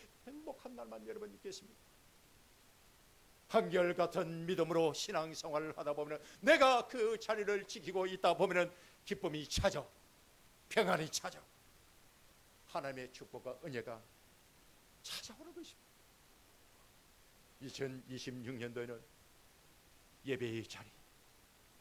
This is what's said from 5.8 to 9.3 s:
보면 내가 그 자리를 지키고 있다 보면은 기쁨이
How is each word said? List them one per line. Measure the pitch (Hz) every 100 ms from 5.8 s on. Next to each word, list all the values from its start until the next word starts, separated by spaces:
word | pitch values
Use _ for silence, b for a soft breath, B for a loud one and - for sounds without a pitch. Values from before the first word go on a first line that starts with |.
| 147
보면 | 147 151 151 B B
내가 | 214 320 269 247 226
그 | 254 220 220
자리를 | - 214 202 202 196
지키고 | 226 160 190 190
있다 | 185 185 170
보면은 | 180 180 175 - B B -
기쁨이 | 196 175